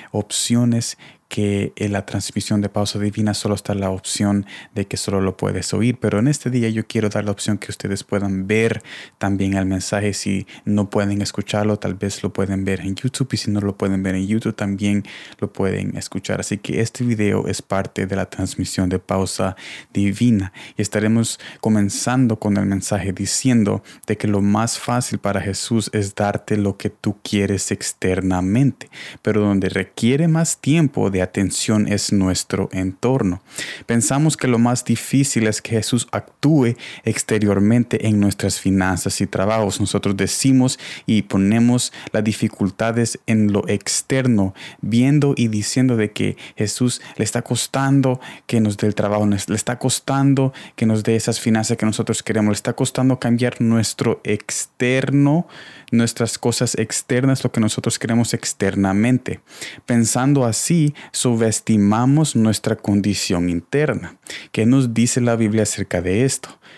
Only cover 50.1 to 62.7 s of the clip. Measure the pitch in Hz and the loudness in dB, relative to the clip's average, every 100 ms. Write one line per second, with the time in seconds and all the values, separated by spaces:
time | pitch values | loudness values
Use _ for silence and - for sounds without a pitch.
50.1 | 135 139 135 135 - - - 110 110 107 | 2 4 4 2 -2 -14 -2 0 2 2
51.1 | 113 - 110 120 110 110 113 110 107 110 | 0 0 -2 0 0 0 0 0 -2 -2
52.1 | 107 - 110 104 101 127 - 127 - 131 | -4 -2 0 2 0 -4 -2 -2 0 0
53.1 | 123 120 120 123 - 117 113 107 - 117 | 2 0 0 0 0 2 2 0 0 0
54.1 | - - 104 - - - - 123 131 131 | 0 -2 -4 -4 -8 -8 -2 0 2 2
55.1 | 139 143 165 - - - - - 117 117 | 2 4 2 0 -12 -20 -20 -2 2 2
56.1 | - 117 - 120 - 120 - 110 - - | 0 -4 -2 -2 0 0 -2 -4 -6 -2
57.1 | 123 135 127 120 117 107 - 117 - 110 | 0 2 2 0 0 0 0 -4 -2 0
58.1 | 117 117 117 - - 98 98 95 98 120 | 0 2 -2 -6 -2 0 2 2 2 2
59.1 | 127 - 92 _ - - - - 120 113 | 2 0 -8 _ -18 -16 -12 0 2 2
60.1 | 123 131 143 117 107 - 170 147 - - | 2 2 4 2 0 0 2 2 0 -8
61.1 | - 127 113 113 - - 110 101 110 131 | -2 0 4 2 2 2 4 4 4 4
62.1 | 147 151 117 110 104 110 | 4 4 4 2 2 -2